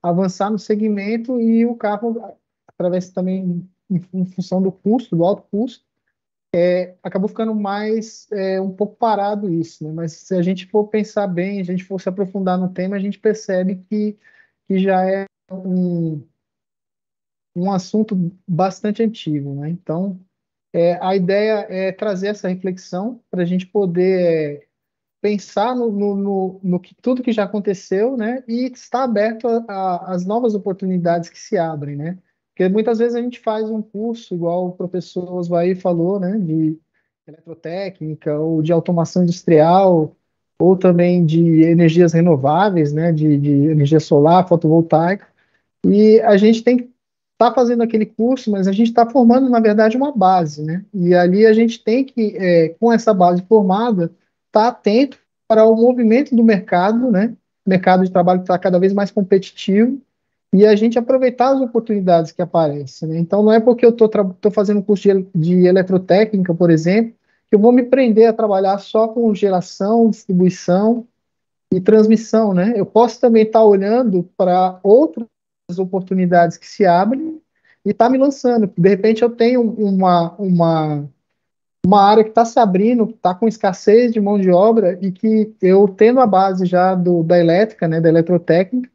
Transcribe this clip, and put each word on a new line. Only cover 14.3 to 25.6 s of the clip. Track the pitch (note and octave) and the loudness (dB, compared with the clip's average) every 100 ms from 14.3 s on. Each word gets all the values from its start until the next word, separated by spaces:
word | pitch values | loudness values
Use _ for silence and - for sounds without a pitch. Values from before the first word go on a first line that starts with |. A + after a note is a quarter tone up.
| _ _ _ _ | _ _ _ _
que | F#3+ | -2
já | F#3+ F#3 | 0 0
é | F#3 G3 G3 _ _ | 0 -4 -8 _ _
um, | F#3 F#3 F#3 F3+ F3 E3 D3+ - _ _ _ _ _ _ _ _ _ _ _ _ - | -14 -6 -4 -4 -4 -6 -8 -14 _ _ _ _ _ _ _ _ _ _ _ _ -8
um | F#3 | -4
assunto | G3 - G#3+ G#3+ F#3+ E3+ - _ | -4 -4 -4 -2 -4 -6 -8 _
bastante | D#3+ F#3+ F#3 G#3+ G#3 | -4 -4 -4 -8 -4
antigo, | A3+ A3+ - D3+ C#3 | -4 -4 -8 -8 -8
né? | C#3 D3 | -10 -10
Então, | F3 - D#3+ G3 F#3 _ _ _ _ _ | -12 -8 -8 -6 -10 _ _ _ _ _
é, | - E3+ F3 | -2 -2 -2
a | F#3 G3 | -2 -2
ideia | F3+ G3 G#3+ G#3+ G3 | -2 -2 -2 -4 -6
é | F#3 F#3+ | -8 -8
trazer | F#3 G#3+ F#3+ G3 | -6 -6 -6 -6
essa | G#3 F#3+ | -8 -8
reflexão | F#3 F#3+ F#3 - F3+ G#3 A#3+ _ | -8 -8 -10 -12 -10 -10 -12 _
pra | F3+ | -6
gente | F3 F3+ F#3 | -4 -4 -4
poder, | G#3+ G3 F3 F#3 F#3 F3 E3 D3+ C#3+ | -4 -4 -2 -2 0 0 -2 -4 -10
é, | _ _ _ _ _ _ | _ _ _ _ _ _
pensar | G#3 G#3 - - | -6 -6 -6 -4